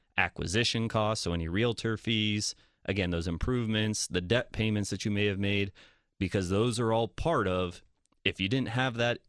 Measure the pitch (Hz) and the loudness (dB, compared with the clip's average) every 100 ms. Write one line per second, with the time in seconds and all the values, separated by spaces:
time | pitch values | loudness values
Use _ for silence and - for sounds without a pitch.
0 | _ - 90 - - 104 117 113 113 113 | _ -2 -2 -2 -2 0 0 0 -2 0
1 | 107 110 90 85 82 92 117 113 113 107 | 0 0 -2 -2 -2 0 0 0 -4 -4
2 | - 110 107 104 - - _ _ - 98 | 0 0 2 0 -2 -6 _ _ -4 0
3 | 90 85 85 82 - 127 110 110 107 107 | 0 0 -2 -2 0 0 0 0 0 -2
4 | - 90 90 117 - - 110 104 98 101 | -2 -2 2 0 0 -2 0 0 0 -2
5 | 110 104 104 98 101 101 98 - - _ | -2 0 0 0 0 0 -2 -6 -20 _
6 | _ - 92 104 90 98 123 113 113 113 | _ -6 -2 0 2 2 2 2 2 2
7 | 113 - 165 151 95 92 90 - - _ | 0 0 0 2 2 0 -2 -6 -18 _
8 | _ _ 98 98 95 131 98 120 131 117 | _ _ -2 0 0 0 0 0 0 0
9 | 117 117 | 0 -2